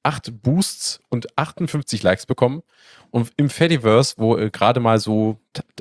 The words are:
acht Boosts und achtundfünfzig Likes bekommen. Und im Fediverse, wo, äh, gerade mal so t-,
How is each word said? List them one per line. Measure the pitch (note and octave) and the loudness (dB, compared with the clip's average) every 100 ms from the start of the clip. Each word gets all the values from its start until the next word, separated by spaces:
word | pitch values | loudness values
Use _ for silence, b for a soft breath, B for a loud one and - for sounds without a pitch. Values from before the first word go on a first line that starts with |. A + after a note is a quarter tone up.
acht | C#3+ C3+ - A2+ | -4 -4 -12 -4
Boosts | B2 E3+ - - - - - | 0 0 0 -4 -10 -10 -8
und | A#2+ - - | -8 -6 -6
achtundfünfzig | D#3 - E3+ D3+ - A2 | -6 -6 -6 -6 -6 -2
Likes | F#2 F#2+ - | 0 0 -2
bekommen. | C3 B2 D3+ - b b b b | 0 0 -2 -12 b b b b
Und | A#2+ A#2 - | -4 -2 -2
im | C#3+ | -2
Fediverse, | - E3 D3+ A2 A2+ C3+ - | 2 2 2 4 4 2 0
wo, | A2+ A#2 | 0 0
äh, | G#2+ | -2
gerade | - G#2 B2 | 0 0 2
mal | A2+ A2 | 2 2
so | G#2+ G#2+ A2 G#2+ _ | 2 0 0 -2 _
t-, | - - - | -16 -16 -14